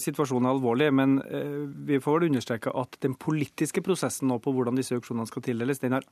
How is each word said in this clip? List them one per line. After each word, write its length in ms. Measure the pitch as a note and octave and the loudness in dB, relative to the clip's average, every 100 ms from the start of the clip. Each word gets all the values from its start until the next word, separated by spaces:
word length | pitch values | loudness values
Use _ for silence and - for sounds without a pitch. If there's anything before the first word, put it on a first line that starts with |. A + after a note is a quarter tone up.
situasjonen 440 | - D3 C3+ B2+ B2+ | 0 0 0 2 2
er 40 | |
alvorlig, 360 | C3+ B2 A#2 D3+ | 2 2 4 4
men, 220 | C3+ C3+ C3+ | 4 4 4
eh, 420 | - C#3+ C#3+ C#3+ C#3+ C#3+ C#3+ | 2 -6 -6 -6 -8 -8 0
vi 80 | C#3 | 0
får 200 | D3 D#3 | 2 2
vel 80 | E3+ | 2
understreke 440 | C3 - A#2 - C3 | 0 0 -4 -2 -4
at 220 | B2+ - | -6 -4
den 140 | C#3+ | -4
politiske 680 | C3 - D#3 C#3+ - D#3 F#3+ | -2 -2 -2 -2 -2 -2 -2
prosessen 440 | F#3 F3+ C3 - C3+ | -2 0 -2 0 0
nå 80 | A#2+ | 0
på 120 | C#3+ | 0
hvordan 240 | C3 A#2+ C3 | 0 2 0
disse 160 | B2 | 0
auksjonene 360 | B2 - A#2 A2 | -4 -4 -4 -4
skal 140 | - | -6
tildeles, 380 | C3 A2+ B2 C#3 | -4 -2 -2 -2
den 120 | B2+ C3 | 0 -2
har 80 | - | -2